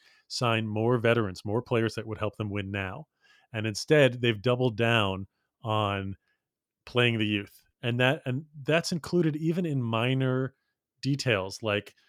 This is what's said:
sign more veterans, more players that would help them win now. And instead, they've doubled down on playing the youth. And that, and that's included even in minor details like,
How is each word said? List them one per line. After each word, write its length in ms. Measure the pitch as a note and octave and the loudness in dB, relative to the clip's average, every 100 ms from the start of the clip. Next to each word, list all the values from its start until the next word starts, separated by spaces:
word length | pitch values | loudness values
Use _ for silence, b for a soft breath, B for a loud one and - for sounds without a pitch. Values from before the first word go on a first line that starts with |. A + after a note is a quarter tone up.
| _ _ _ | _ _ _
sign 400 | - A#2+ A2+ A2 | -2 0 0 0
more 280 | G#2+ A2+ B2 | 0 2 4
veterans, 460 | A#2 A#2 G2+ F2+ | 4 2 0 -4
more 160 | G#2 A2+ | -4 -4
players 360 | - A#2+ A2+ - | -2 0 0 -4
that 100 | A2 | -8
would 120 | G#2 | -6
help 180 | G#2+ - | -6 -4
them 140 | G#2 | -6
win 200 | G#2 G2 | -4 -4
now. 380 | G2+ F#2+ G2+ - _ _ _ _ | -6 -6 -8 -16 _ _ _ _
And 140 | A2 A2 | -4 -4
instead, 540 | G2+ - D3+ C3 B2 | -4 2 6 6 4
they've 200 | A#2+ G#2 | 0 0
doubled 360 | B2 B2 B2+ G#2 | 0 2 0 2
down 500 | A#2 A#2 G2 F#2+ G2 _ _ _ | 2 2 2 -2 -8 _ _ _
on 500 | A2 G#2+ G2+ G2+ G2 F#2+ _ _ _ _ _ _ - | -2 0 0 -2 -6 -10 _ _ _ _ _ _ -2
playing 320 | B2 A#2+ A2+ | 2 2 2
the 80 | G#2+ | 0
youth. 380 | G#2 G#2 - _ _ | 0 -4 -14 _ _
And 160 | A#2+ A#2+ | -4 2
that, 240 | B2+ D#3 B2+ | 2 2 -2
and 180 | C3 D#3+ D#3 | -6 -8 -8
that's 300 | C3+ E3 - | 0 0 0
included 420 | E3+ - F3+ D#3+ | -4 -2 0 2
even 320 | D3+ D#3+ E3+ E3+ | 0 -2 -2 -2
in 160 | C#3 | -2
minor 720 | A#2 A2+ B2 C3 C3 B2+ C3 - _ _ _ _ | 0 0 0 2 0 0 -4 -8 _ _ _ _
details 560 | C3 C#3+ C3 G2+ F#2+ - | -4 -2 0 0 -2 -6
like, 320 | A2 G#2 - - | -2 -2 -4 -16